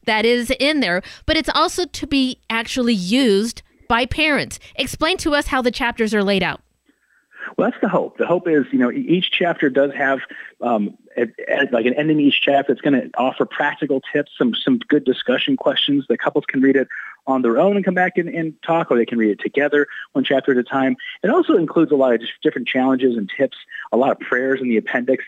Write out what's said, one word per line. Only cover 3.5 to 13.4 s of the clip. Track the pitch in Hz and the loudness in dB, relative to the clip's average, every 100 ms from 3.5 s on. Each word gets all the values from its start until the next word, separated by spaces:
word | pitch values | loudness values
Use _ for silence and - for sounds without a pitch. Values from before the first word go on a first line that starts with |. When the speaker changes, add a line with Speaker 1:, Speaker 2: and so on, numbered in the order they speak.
| - - _ - | -6 -18 _ -2
Speaker 1:
by | 233 247 | -2 0
parents. | - 311 269 139 - - - | 0 0 0 -4 -10 -14 -8
Explain | 269 - 320 370 | -8 -4 -2 -2
to | 330 | 0
us | 294 294 | -2 0
how | 262 | -2
the | 247 | -2
chapters | - 240 240 220 | -2 -4 -2 -2
are | 214 | 0
laid | 196 196 | 0 0
out. | 175 147 _ _ _ _ _ _ _ - - - | -2 -6 _ _ _ _ _ _ _ -18 -8 -2
Speaker 2:
Well, | 196 | -2
that's | - | 0
the | 233 | -2
hope. | 170 - - | 0 -2 -4
The | 113 | -2
hope | 175 175 | 0 2
is, | 151 123 | 2 2
you | 131 | 0
know, | 123 | 0
e-, | 135 131 | -2 0
each | 175 - | 0 0
chapter | - 175 160 151 | -2 -2 0 0
does | 131 143 | 2 0
have, | 139 135 135 - - - - | 0 -2 -2 -6 -16 -20 -8
um, | 120 113 101 - _ - | -2 0 -2 -6 _ -4
a, | 117 - - | -4 -4 -4
a, | - 139 | -2 0
like, | 117 | 0
an | 117 | 0
ending | 131 151 151 | 0 0 4
each | 143 - | 4 2
chapter. | - 139 139 | 2 2 2
It's | 127 | 0
gonna | 151 135 127 - | 2 0 0 -2
offer | 127 135 | -2 -2